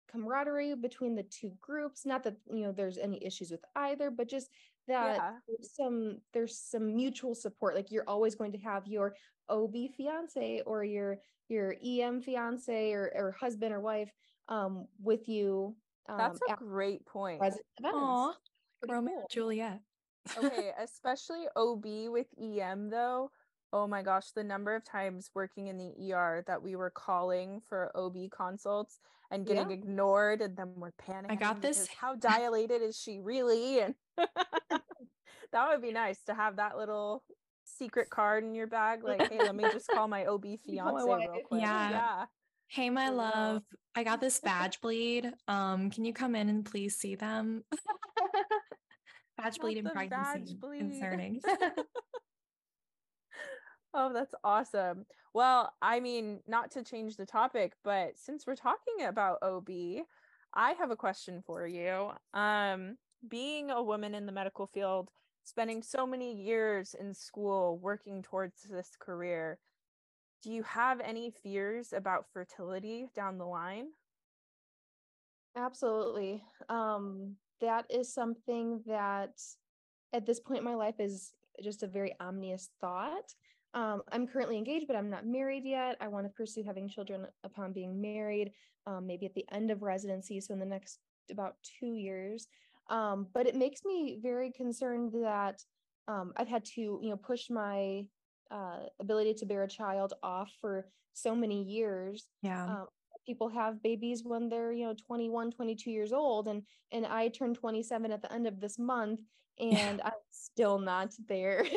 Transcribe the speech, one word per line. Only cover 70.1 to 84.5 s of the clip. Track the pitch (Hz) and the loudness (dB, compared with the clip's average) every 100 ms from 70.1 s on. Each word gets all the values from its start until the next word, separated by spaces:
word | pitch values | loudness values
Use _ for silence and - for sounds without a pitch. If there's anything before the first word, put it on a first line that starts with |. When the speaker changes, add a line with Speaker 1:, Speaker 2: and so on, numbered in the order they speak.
| _ _ _ | _ _ _
Speaker 2:
do | 214 | -8
you | 226 | -6
have | 220 220 247 254 | -4 2 2 2
any | 226 226 233 | -2 -6 -8
fears | 220 196 196 202 226 240 | -10 -6 -2 -2 -4 -4
about | - 196 180 - | -4 0 0 0
fertility | 190 180 - 180 190 208 233 254 | -10 -10 -10 -6 -6 -6 -8 -8
down | - 196 190 | -6 -4 -4
the | 175 | -6
line? | 175 175 202 285 311 _ _ _ _ _ _ _ _ _ _ _ _ _ _ _ 240 | -4 -4 -6 -10 -16 _ _ _ _ _ _ _ _ _ _ _ _ _ _ _ -4
Speaker 1:
Absolutely. | 247 254 254 220 214 220 190 208 - _ - | -4 0 2 2 0 0 -2 -4 -10 _ -6
Um, | 226 220 208 202 190 196 202 _ _ | -2 0 0 -2 -6 -10 -12 _ _
that | 226 226 233 | 0 0 0
is | 254 247 | -2 0
something | - 233 233 - 233 233 233 226 | 0 -2 -2 -2 -2 0 -2 -2
that | 214 202 202 208 - - - _ _ _ _ _ | 0 2 0 -4 -8 -16 -18 _ _ _ _ _
at | 240 208 | -2 2
this | 233 | 0
point | - 262 | 0 -2
in | |
my | 240 | 0
life | 240 214 220 | 0 0 0
is | 202 196 - _ _ - | -2 -2 -12 _ _ -10
just | 202 208 | -8 -6
a | 196 | -4
very | 196 196 - | -2 -2 -4
ominous | 180 190 190 185 185 _ | -6 -6 -6 -6 -8 _
thought. | 185 180 226 359 - - _ _ _ | -4 -2 -4 -6 -8 -18 _ _ _
Um, | 247 226 208 - | -2 0 -2 -2
I'm | 233 247 | -2 0
currently | 262 - | 0 0